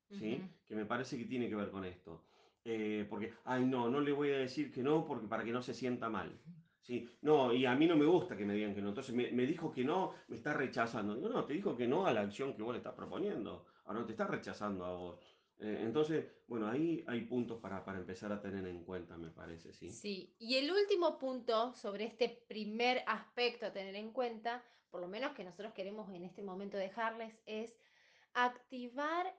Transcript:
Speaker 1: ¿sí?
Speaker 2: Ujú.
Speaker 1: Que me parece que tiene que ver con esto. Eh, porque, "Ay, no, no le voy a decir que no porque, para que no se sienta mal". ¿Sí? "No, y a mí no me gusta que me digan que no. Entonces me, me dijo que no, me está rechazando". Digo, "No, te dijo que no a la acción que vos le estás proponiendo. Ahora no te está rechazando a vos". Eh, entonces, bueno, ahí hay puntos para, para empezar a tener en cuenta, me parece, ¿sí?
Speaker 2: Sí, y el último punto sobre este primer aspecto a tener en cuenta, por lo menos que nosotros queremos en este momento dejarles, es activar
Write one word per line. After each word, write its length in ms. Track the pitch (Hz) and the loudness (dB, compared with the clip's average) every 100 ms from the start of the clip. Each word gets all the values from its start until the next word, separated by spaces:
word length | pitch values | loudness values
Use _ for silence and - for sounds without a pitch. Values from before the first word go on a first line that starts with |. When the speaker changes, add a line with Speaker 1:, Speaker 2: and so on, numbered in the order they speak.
| _ | _
Speaker 1:
¿sí? 240 | - 107 | -8 -4
Speaker 2:
Ujú. 140 | 123 190 - - | -4 -6 -12 -10
Speaker 1:
Que 80 | |
me 100 | 107 | -6
parece 320 | 107 120 127 131 | -2 -2 -2 -6
que 80 | |
tiene 240 | 110 127 113 | -4 -2 -2
que 80 | 104 | -2
ver 140 | 98 | -2
con 140 | 98 | -4
esto. 400 | 92 90 - 82 _ _ _ _ | -8 -8 -14 -16 _ _ _ _
Eh, 420 | 117 113 107 107 101 | -4 -2 0 0 -2
porque, 240 | 104 113 - | -4 -6 -6
"Ay, 200 | - 127 | -2 2
no, 240 | 127 131 117 | 4 4 2
no 100 | 139 | 2
le 120 | 143 | 2
voy 180 | 143 143 | 2 2
a 80 | 139 | 2
decir 340 | 127 151 139 | 0 -2 -4
que 100 | 135 | 0
no 220 | 131 156 | 4 4
porque, 220 | 196 123 104 | 2 -4 -4
para 180 | 110 | -2
que 80 | 113 | 0
no 100 | 123 | -2
se 120 | 123 | -2
sienta 340 | 113 127 120 113 | -4 -2 0 -2
mal". 280 | 104 80 - 160 175 - _ | -2 -4 -8 -16 -18 -20 _
¿Sí? 260 | - 123 120 - | -6 -6 -6 -2
"No, 300 | 147 151 127 | 6 8 8
y 120 | 127 131 | 6 6
a 80 | |
mí 120 | 127 165 | 6 8
no 100 | 160 | 8
me 80 | 147 | 8
gusta 300 | 180 - 104 | 8 4 -2
que 80 | |
me 100 | 101 | 0
digan 200 | 104 104 | 2 2
que 80 | 98 | 0
no. 80 | 101 | -2
Entonces 240 | 101 117 | -2 -2
me, 160 | 117 120 | 0 2
me 140 | 120 127 | 4 4
dijo 240 | 170 160 | 2 -2
que 120 | 127 | 0
no, 280 | 127 180 180 - - | 2 2 2 -2 -10
me 80 | 120 | -6
está 160 | 147 | -2
rechazando". 640 | 151 127 120 117 117 101 | 0 0 2 0 0 -2
Digo, 140 | 107 196 | 0 0
"No, 140 | 247 | 0
te 100 | - | 0
dijo 220 | 156 202 123 | 0 0 2
que 100 | 120 | 4
no 180 | 156 185 | 4 4
a 60 | |
la 80 | 113 | 4
acción 320 | 101 104 135 | 2 -2 -4
que 80 | 104 | -2
vos 100 | 110 | -4
le 60 | 113 | -4
estás 160 | - | -6
proponiendo. 720 | - 90 92 202 165 95 90 - _ - | -8 -6 -2 -2 -2 -6 -8 -14 _ -8
Ahora 140 | 104 | -6
no 60 | 110 | -4
te 60 | |
está 140 | 107 196 | -2 -2
rechazando 580 | 139 101 90 104 95 | -2 -4 -4 -2 -2
a 100 | 90 | -4
vos". 240 | 90 90 85 - _ _ - | -4 -6 -10 -18 _ _ -10
Eh, 200 | 107 101 | -6 -2
entonces, 440 | 113 143 156 156 - - - | 0 2 2 0 -2 -10 -8
bueno, 180 | 117 107 | -4 0
ahí 360 | 127 170 160 - | 2 2 0 -2
hay 160 | 120 | -4
puntos 380 | 101 123 117 113 | -2 -2 -2 -4
para, 240 | 98 95 | -8 -8
para 140 | 90 98 | -6 -6
empezar 340 | 90 92 104 | -6 -6 -4
a 80 | 104 | -4
tener 260 | 101 95 92 | -4 -4 -4
en 160 | 87 | -6
cuenta, 320 | 85 90 85 85 | -6 -8 -8 -10
me 140 | 82 | -12
parece, 420 | 82 85 82 - | -12 -14 -14 -14
¿sí? 160 | - 87 | -14 -14
Speaker 2:
Sí, 440 | - 208 190 175 - | -10 -8 -8 -10 -12
y 180 | 226 262 | 0 2
el 140 | 285 | 4
último 460 | 381 403 392 330 302 | 4 4 4 4 2
punto 540 | 262 262 233 220 240 | -4 -4 2 2 2
sobre 300 | 247 220 202 220 | -2 -6 -4 -4
este 220 | - 240 - - | 0 0 -2 -10
primer 540 | 214 208 220 240 254 - | -6 -4 2 4 4 2
aspecto 600 | 214 - - 240 233 202 | 0 -2 2 2 2 -6
a 60 | |
tener 220 | 196 190 | -6 -6
en 160 | 196 220 | -6 -6
cuenta, 540 | 226 247 220 226 240 - _ _ | 0 0 0 -4 -4 -8 _ _
por 100 | 180 | -8
lo 60 | 180 | -6
menos 240 | 208 277 | -4 -4
que 120 | 277 | -4
nosotros 280 | 180 175 208 | -10 -10 -10
queremos 380 | 220 190 214 196 | -6 -8 -8 -8
en 120 | 180 | -10
este 180 | 180 196 | -10 -10
momento 340 | 202 185 202 202 | -8 -6 -6 -4
dejarles, 640 | 190 196 226 220 226 220 - | -4 -2 -2 -2 -8 -12 -8
es 300 | 214 226 - _ _ _ _ _ | -6 -6 -10 _ _ _ _ _
activar 1000 | 240 247 247 - 254 247 247 294 339 370 | 2 2 2 -10 -8 -8 -4 0 0 -2